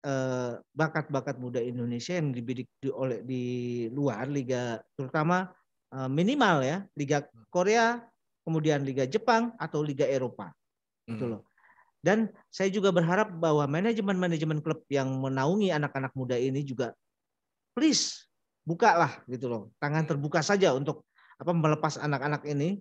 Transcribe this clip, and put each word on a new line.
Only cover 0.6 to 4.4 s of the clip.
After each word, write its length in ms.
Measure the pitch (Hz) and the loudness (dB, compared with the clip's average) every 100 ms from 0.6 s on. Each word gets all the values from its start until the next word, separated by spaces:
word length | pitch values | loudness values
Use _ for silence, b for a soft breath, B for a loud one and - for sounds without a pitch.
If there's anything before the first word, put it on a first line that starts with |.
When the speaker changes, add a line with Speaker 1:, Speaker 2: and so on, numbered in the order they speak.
| _ | _
Speaker 1:
bakat-bakat 640 | 135 156 - - 143 165 123 | -4 -2 -2 -2 -4 -4 -8
muda 220 | 123 120 | -6 -4
Indonesia 540 | 123 123 120 120 117 | -4 -4 -4 -6 -4
yang 160 | 180 151 | -2 -2
dibidik 360 | 123 117 131 123 _ | -4 -6 -8 -8 _
di, 140 | 139 | -6
oleh, 320 | 120 131 113 | -4 -4 -4
di 200 | 120 127 123 123 120 120 113 | -6 -6 -4 -4 -4 -4 -4
luar 380 | 131 143 104 139 | -2 -2 -2 -4
liga, 560 | 143 | -4